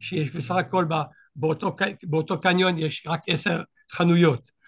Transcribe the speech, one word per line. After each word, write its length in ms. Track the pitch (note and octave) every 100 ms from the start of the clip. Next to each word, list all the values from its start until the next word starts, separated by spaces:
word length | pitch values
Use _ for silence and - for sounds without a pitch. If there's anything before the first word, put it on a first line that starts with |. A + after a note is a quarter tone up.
שיש 360 | - F3+ D3 E3
בסך 180 | -
הכל 300 | F3+ - F#3+
ב-, 180 | E3 D#3+ C#3+ _ _ -
באותו 400 | D#3 D#3 G3+ -
ק-, 280 | G3 -
באותו 360 | F3 D#3 D#3 F3+
קניון 380 | F#3+ F3+ F#3 E3+
יש 280 | D#3 - D3+
רק 140 | D#3+ -
עשר 360 | E3+ G3+ E3+ - _ _
חנויות, 580 | - E3+ E3+ E3+ B2+ _ _